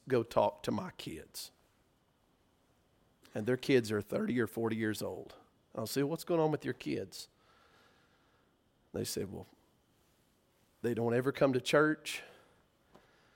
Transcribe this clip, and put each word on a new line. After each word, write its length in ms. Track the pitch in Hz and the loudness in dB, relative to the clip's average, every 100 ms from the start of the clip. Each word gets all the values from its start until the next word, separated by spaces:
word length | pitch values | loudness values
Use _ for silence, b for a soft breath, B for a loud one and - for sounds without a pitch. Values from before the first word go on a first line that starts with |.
| - | 0
go 160 | 127 | 0
talk 400 | 110 120 104 - | 2 4 2 2
to 80 | - | -4
my 200 | 107 92 - | -2 -4 -10
kids?" 540 | - 80 - - - _ _ _ _ _ _ _ _ _ _ _ _ _ _ _ _ _ - | -12 -12 -12 -14 -14 _ _ _ _ _ _ _ _ _ _ _ _ _ _ _ _ _ -12
And 120 | 123 107 | -6 0
their 120 | 127 | 0
kids 340 | - 131 110 | 4 4 4
are 100 | 107 | -2
thirty 380 | - 117 - 123 | -2 -2 0 2
or 80 | 110 | 0
forty 280 | - 113 110 | 0 -2 0
years 260 | 110 104 | -2 -2
old. 340 | 101 87 - - - _ _ - | -4 -8 -12 -18 -20 _ _ -8
I'll 120 | 110 | -4
say, 160 | 135 | 0
"What's 200 | 139 165 | 0 -2
going 180 | - 170 | -2 2
on 100 | 156 | 2
with 140 | 147 131 | 0 -4
your 80 | |
kids?" 560 | - 156 113 98 - - _ b b b b b b b b b b b b _ _ _ | -6 -4 -6 -6 -12 -18 _ b b b b b b b b b b b b _ _ _
They 100 | - | -8
say, 200 | 107 - | -6 -6
"Well, 240 | 98 92 98 _ _ _ _ _ _ _ _ _ _ _ _ _ | -6 -8 -14 _ _ _ _ _ _ _ _ _ _ _ _ _
they 120 | 117 | -2
don't 200 | 113 117 | 0 2
ever 180 | 120 131 | 2 2
come 220 | 131 139 | 2 4
to 80 | 127 | 2
church. 640 | - 151 151 156 - - - B B B B _ b b b b b | 4 6 6 2 -4 -10 -10 B B B B _ b b b b b